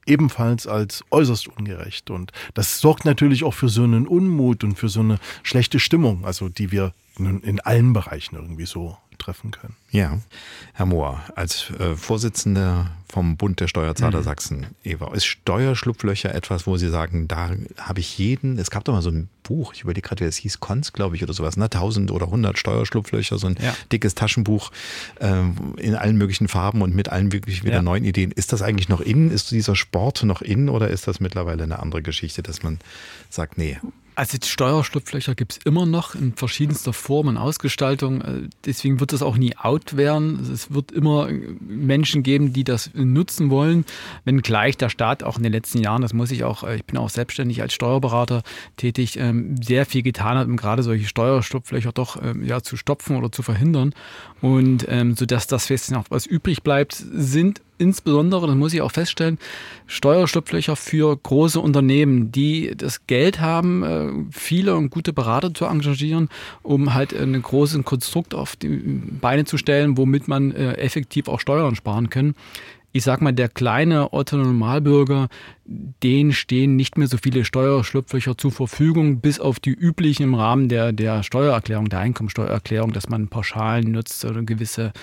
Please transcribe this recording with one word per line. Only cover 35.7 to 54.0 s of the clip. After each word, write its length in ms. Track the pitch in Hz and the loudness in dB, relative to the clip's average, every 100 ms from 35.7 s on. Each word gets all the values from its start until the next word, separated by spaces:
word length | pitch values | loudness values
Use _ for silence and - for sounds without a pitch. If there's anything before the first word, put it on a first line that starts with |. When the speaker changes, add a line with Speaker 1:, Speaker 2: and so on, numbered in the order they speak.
| 160 175 | 2 2
Speaker 3:
noch 300 | 165 - - | 0 -2 -4
in 180 | 135 | -4
verschiedenster 580 | - 127 - 151 151 - | -2 -6 -2 -2 -2 -4
Form 380 | - - 143 151 | -6 -2 0 2
und 80 | 113 | 0
Ausgestaltung. 840 | 139 156 139 - 135 139 135 131 | -2 -2 -4 -2 -2 0 -2 -2
Äh, 280 | - 64 - - - | -4 -8 -8 -10 -6
deswegen 340 | 127 139 131 | -2 0 2
wird 140 | 139 | 0
das 80 | 131 | 0
auch 160 | 143 113 | 0 2
nie 180 | 127 - | 2 0
out 400 | 110 151 - 139 | 0 0 -2 0
werden. 560 | 143 151 156 143 127 | 2 2 0 -2 -6
Es 220 | 127 - | -8 -4
wird 180 | 143 139 | -4 -4
immer 380 | - 151 147 147 - - - | 0 2 2 0 -4 -8 -12
Menschen 600 | - 107 135 139 151 151 | -12 -4 2 2 2 2
geben, 300 | 131 139 143 | 2 2 2
die 140 | 131 131 | 2 0
das 260 | 120 - | -2 -4
nutzen 560 | 147 127 131 180 - 143 | 0 2 4 2 0 2
wollen. 360 | 135 151 170 156 - - - - | 4 4 2 0 -6 -16 -8 0
Wenngleich 500 | 135 117 110 120 - | 2 2 2 2 2
der 140 | 117 | -2
Staat 340 | - 117 139 | 0 0 0
auch 140 | - - | -4 -2
in 60 | |
den 100 | 113 | 0
letzten 260 | 110 - 123 | 0 -2 0
Jahren, 220 | 104 113 | 2 2
das 120 | 120 | 0
muss 160 | 113 120 | 0 -2
ich 140 | 123 | -2
auch, 220 | 120 113 - | -2 -4 -6
äh, 100 | 113 | -8
ich 80 | |
bin 140 | - 131 | -6 -4
auch 120 | 113 | -4
selbstständig 520 | - 120 - 123 120 | -4 -6 -4 -4 -2
als 120 | 117 | -4
Steuerberater 720 | - 120 135 131 117 120 120 - - - - | -2 0 0 2 0 0 -2 -4 -14 -18 -6
tätig, 420 | 120 117 120 - | -2 0 -2 0
ähm, 380 | 123 117 117 131 | 0 0 0 -4
sehr 220 | 113 123 139 | 0 2 2
viel 180 | 131 | 0
getan 340 | 123 113 107 127 | -2 -2 0 0
hat, 80 | 120 | 0
um 120 | 120 | 0
gerade 260 | 104 113 | 0 0
solche 240 | 117 110 104 | 2 0 -2
Steuerschlupflöcher 840 | - 117 135 110 - - 127 117 | 0 2 2 0 -6 -4 -4 -2
doch, 280 | 117 127 - | -2 -4 -4
ähm, 220 | 127 117 | -6 -4
ja, 180 | 127 123 | -4 -4
zu 140 | - 120 | -4 -6
stopfen 400 | - 143 - 131 | -4 -4 -2 -2
oder 160 | 120 | -2
zu 120 | - | -4
verhindern. 520 | 120 104 151 151 135 - | -2 2 4 4 2 -2